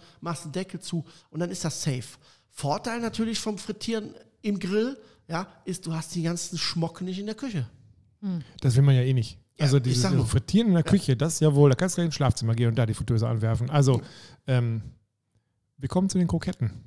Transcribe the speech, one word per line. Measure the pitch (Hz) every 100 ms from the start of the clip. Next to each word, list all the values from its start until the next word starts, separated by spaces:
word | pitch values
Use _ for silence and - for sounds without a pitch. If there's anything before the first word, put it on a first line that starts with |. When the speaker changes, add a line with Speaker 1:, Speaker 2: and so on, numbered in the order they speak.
| - -
Speaker 1:
machst | 165 160
den | 156
Deckel | 180 190 175
zu | - 170 - - _
und | 156
dann | 175
ist | 185
das | 165 -
safe. | 156 123 - - _ _ _
Vorteil | - 139 185 240 233
natürlich | 226 220 226 220
vom | 214 208
Frittieren | - - - 220 208 - - _
im | 214 196
Grill, | 175 208 240 285 - _ -
ja, | 165 190 -
ist, | - 175 165
du |
hast | 160 -
den | 175
ganzen | 165 175 - 170
Schmock | - 170 165 -
nicht | 180 185
in | 208
der | 220
Küche. | 269 185 117 - _ _ _ _
Speaker 2:
Hm. | 202 175 - -
Speaker 3:
Das | 135 120
will |
man | 143
ja | 127
eh | 127
nicht. | 131 110 - _ -
Speaker 1:
Ja, |
Speaker 3:
Also | 147 139
Speaker 1:
ich |
Speaker 3:
dieses | 123 127
Speaker 1:
sag | 190
nur. | 131 110
Speaker 3:
Frittieren | 131 - 202 233
in |
der | 175
Speaker 1:
Ja. | 151
Speaker 3:
Küche, | 196 - 117
das, | 160 -
jawohl, | 156 143 143
da | 123
kannst | 180
du | -
gleich | 170
ins | -
Schlafzimmer | 135 - 117
gehen | 113 120
und | 113
da |
die | 113
Fritteuse | - - 113 117
anwerfen. | 113 110 113 120
Also, | 147 139 127 - - - - -
ähm, | 127 120 113 - - _ _ _ _ _ _ _ -
wir | 135
kommen | 180 190
zu | 190
den | 175
Kroketten. | 170 - - 110 -